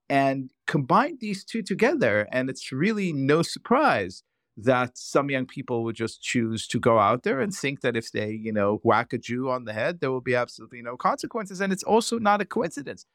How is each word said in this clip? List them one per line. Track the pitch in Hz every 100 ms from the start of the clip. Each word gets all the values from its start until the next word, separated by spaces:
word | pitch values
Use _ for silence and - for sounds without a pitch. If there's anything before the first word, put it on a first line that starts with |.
| -
and | 139 135 135 131 _ -
combine | 160 127 180 285 277
these | 214 196
two | - 226
together, | 196 196 233 320 131 104 104
and | 127 131
it's | 131 -
really | 131 185 214 190
no | 147 135 151
surprise | 170 - - 247 294 131 92 98 _ _ _ -
that | 107 127 123 -
some | - 151 139
young | 135 131
people | - 127 120
would | 113 107
just | 113 -
choose | - 127 113 113 -
to | 120
go | 123 113
out | 101 123
there | 202 269
and | 220
think | 185 139 143
that | 131 117
if | 113
they, | 110 107
you | 110 110
know, | 107 101 107
whack | 117 107 120
a | 123
Jew | - 123 131
on | 127 117
the |
head, | 107 131 175
there | 139
will | 131
be | 123 123
absolutely | 120 - 113 123
no | 120 123
consequences. | 185 269 - 233 196 185
And | 196
it's | 185
also | - 214 226 233
not | 214 202
a | 208
coincidence | - 175 - - 104 -